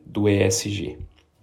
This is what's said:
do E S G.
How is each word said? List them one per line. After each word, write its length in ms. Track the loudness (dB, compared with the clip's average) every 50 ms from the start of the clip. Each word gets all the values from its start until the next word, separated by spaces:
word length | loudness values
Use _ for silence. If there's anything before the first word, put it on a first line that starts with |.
| _
do 240 | -8 -4 0 2 4
E 140 | 4 4
S 260 | 4 2 2 0 -2 -4
G. 300 | -6 -6 -6 -8 -10 -12 -16 -18 _ _ _ _ _ _